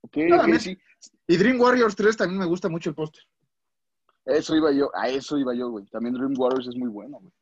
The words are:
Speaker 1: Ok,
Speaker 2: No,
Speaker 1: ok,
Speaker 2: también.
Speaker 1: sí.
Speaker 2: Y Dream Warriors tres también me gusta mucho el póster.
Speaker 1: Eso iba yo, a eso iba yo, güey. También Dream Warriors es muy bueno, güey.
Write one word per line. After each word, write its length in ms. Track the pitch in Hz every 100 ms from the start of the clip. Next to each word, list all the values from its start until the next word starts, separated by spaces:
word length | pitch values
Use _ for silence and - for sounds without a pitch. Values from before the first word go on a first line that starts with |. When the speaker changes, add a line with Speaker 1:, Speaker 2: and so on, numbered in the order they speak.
Speaker 1:
Ok, 160 | - 294
Speaker 2:
No, 180 | 330 349
Speaker 1:
ok, 60 |
Speaker 2:
también. 180 | - 330
Speaker 1:
sí. 180 | - - _ _ - _ -
Speaker 2:
Y 100 | 170
Dream 220 | 214 254
Warriors 360 | 247 247 226 196
tres 220 | 208 220
también 220 | 185 190
me 60 | 180
gusta 240 | 180 190
mucho 200 | 165 165
el 60 | 151
póster. 280 | 156 _ _ _ _ _ _ _ _ _ _ _ -
Speaker 1:
Eso 300 | 147 160 156
iba 160 | 156
yo, 200 | 139 139 90
a 140 | 117
eso 280 | 135 - 147
iba 160 | 127 120
yo, 140 | 123
güey. 160 | 110 98
También 280 | 113 117
Dream 200 | 127 135 135
Warriors 300 | 127 127 123
es 80 | 123
muy 140 | 123
bueno, 300 | 104 120 143
güey. 140 | 95 _